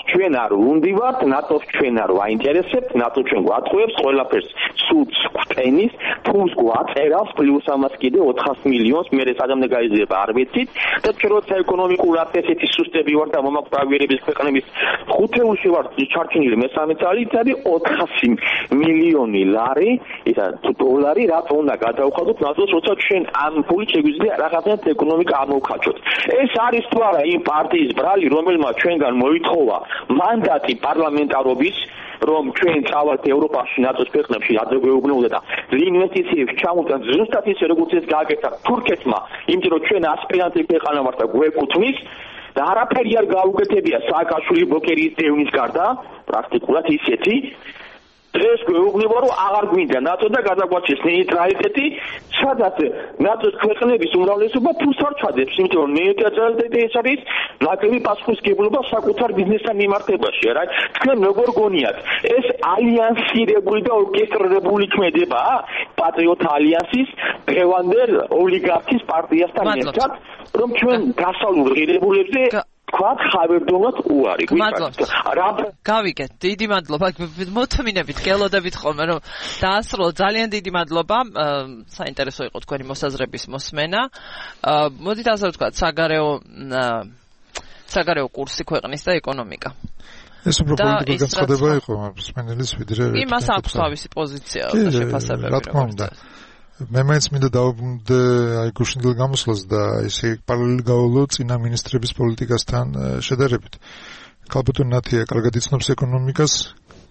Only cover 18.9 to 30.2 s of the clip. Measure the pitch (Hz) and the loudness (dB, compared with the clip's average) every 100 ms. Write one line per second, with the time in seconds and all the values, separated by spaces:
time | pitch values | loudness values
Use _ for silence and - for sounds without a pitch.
18.9 | 160 165 151 117 98 95 110 120 135 202 | 4 4 4 2 2 2 2 2 2 2
19.9 | 247 - - - - 95 - 349 - 131 | 2 -2 -6 -2 0 -2 -2 -4 0 2
20.9 | 135 143 165 220 165 - 147 147 104 113 | 4 2 2 2 2 2 0 2 0 -2
21.9 | 120 139 139 - - 143 147 196 170 - | 0 0 0 -2 0 -2 0 0 0 0
22.9 | 196 - 190 - - 151 156 - 175 214 | 0 0 0 0 -2 -2 -2 0 0 0
23.9 | 170 151 151 214 - 156 165 196 208 165 | 2 2 2 0 0 0 0 0 0 0
24.9 | 143 151 160 170 143 139 139 - 110 - | 0 2 2 2 0 0 -2 -2 -4 -4
25.9 | - - - - - 269 233 233 233 - | -4 -4 -4 0 0 0 0 0 0 -2
26.9 | 226 220 165 156 175 143 151 151 175 139 | 0 2 2 2 0 0 -2 0 0 0
27.9 | 117 151 196 151 151 170 175 139 113 175 | 0 0 2 2 2 2 2 0 0 0
28.9 | 165 139 123 131 165 - 165 127 92 - | 2 0 2 2 2 2 2 2 0 -4
29.9 | - - 131 | -10 -2 0